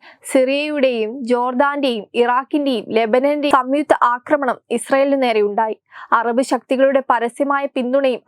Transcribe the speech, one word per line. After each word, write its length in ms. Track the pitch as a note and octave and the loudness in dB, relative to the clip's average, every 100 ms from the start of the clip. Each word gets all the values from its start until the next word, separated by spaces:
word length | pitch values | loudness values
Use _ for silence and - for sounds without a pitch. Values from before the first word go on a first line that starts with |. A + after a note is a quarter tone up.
| - - - | -10 -20 -2
സിറിയയുടെയും 800 | C4+ B3+ C#4 D4+ D4 C4 A#3 G#3+ C4 A#3 | 0 2 0 -2 0 0 0 -4 -6 -2
ജോർദാന്റെയും 760 | A#3+ B3 B3 C#4+ C#4+ C4+ A3+ - A#3 | -2 0 0 0 0 -2 -2 -4 0
ഇറാഖിന്റെയും 640 | A#3+ B3 C4+ D#4 C#4 A#3+ - A3 | 0 0 -2 -2 -2 -2 -2 -2
ലെബനന്റെയും 600 | A3+ B3 C#4 D4 D4 C#4 | 2 2 2 0 2 2
സംയുക്ത 400 | B3+ C#4 D4 - A#3+ | 2 -2 2 2 2
ആക്രമണം 460 | A#3+ - D4 C4+ - _ A#3+ | 0 -2 0 0 -4 _ -6
ഇസ്രായേലിന് 420 | - C4+ C#4 C#4 B3+ | 0 0 2 2 2
നേരെ 180 | A3 G3+ | 2 0
ഉണ്ടായി. 280 | G3+ A3 A3 _ - - A3+ | 0 -2 -4 _ -20 -2 0
അറബ് 260 | A#3 A#3+ C4+ | 0 0 0
ശക്തികളുടെ 500 | B3+ - B3+ C4+ C4+ B3+ | -4 -2 0 2 2 0
പരസ്യമായ 540 | A#3+ A#3 - C#4 C#4 C#4 C4+ | 0 -2 -2 -2 -2 -4 -4
പിന്തുണയും 460 | B3 C4+ C4+ A#3+ | -2 0 0 -2